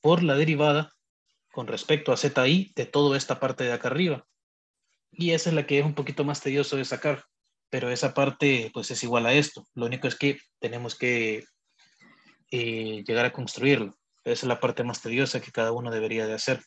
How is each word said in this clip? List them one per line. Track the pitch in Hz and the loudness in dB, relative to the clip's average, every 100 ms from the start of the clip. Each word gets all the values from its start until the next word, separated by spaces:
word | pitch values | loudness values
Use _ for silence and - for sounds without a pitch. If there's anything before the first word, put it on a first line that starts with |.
por | 147 170 | 6 6
la | 170 139 | 4 4
derivada | 156 147 151 147 156 _ _ _ _ _ _ | 2 4 4 4 0 _ _ _ _ _ _
con | - 117 | -10 -8
respecto | 113 - 156 151 | -8 0 0 2
a | 123 | 2
Z | 147 135 131 | 2 2 4
I | 175 190 | 4 2
de | - - | -6 -2
toda | 147 143 135 | 2 4 2
esta | - 127 | -2 -2
parte | 135 - | -2 -2
de | 127 | -2
acá | 117 123 | -2 -2
arriba. | 135 180 139 _ _ _ _ _ _ _ _ _ - | 0 0 0 _ _ _ _ _ _ _ _ _ -4
Y | 170 | 0
esa | 165 175 | 2 2
es | |
la | 160 143 | 0 2
que | 143 | 2
es | |
un | 147 | 2
poquito | 147 135 143 | 0 -6 -2
más | 143 143 | -2 -2
tedioso | 143 139 139 139 | -2 0 0 -2
de | |
sacar, | 127 127 151 131 - _ _ _ _ | -4 -4 -2 -4 -6 _ _ _ _
pero | 131 123 | -4 -4
esa | 123 139 | -2 -2
parte, | 135 139 135 143 131 110 | 0 0 2 2 2 -2
pues, | - 107 | -8 -8
es | 123 | -6
igual | 120 120 117 | 0 0 4
a | |
esto. | 139 147 - - | 4 2 -4 -16
Lo | - 117 | -6 -6
único | 127 131 | -2 -4
es | |
que | - 143 139 _ _ | -2 -2 -2 _ _
tenemos | 117 120 120 | -8 -6 -10
que, | - 123 120 113 110 - _ _ _ _ _ _ _ _ _ _ | -4 -2 0 0 -4 -8 _ _ _ _ _ _ _ _ _ _
eh, | 123 117 113 110 110 101 | -4 -4 -4 -6 -8 -2
llegar | 117 | 0
a | 120 | 0
construirlo. | - 120 - 131 135 104 - _ _ | -2 -10 -2 2 2 2 -10 _ _
Esa | - 120 | -4 -2
es | 131 | 0
la | 120 | 0
parte | 98 95 | 0 -2
más | 123 117 | -4 -4
tediosa | 117 117 135 131 | -4 -2 0 -2
que | - | -6
cada | - 113 | -2 -2
uno | 117 123 | -2 -4
debería | 113 110 113 110 | -4 -2 -2 -4
de | |
hacer. | 110 - 110 | -4 -2 -4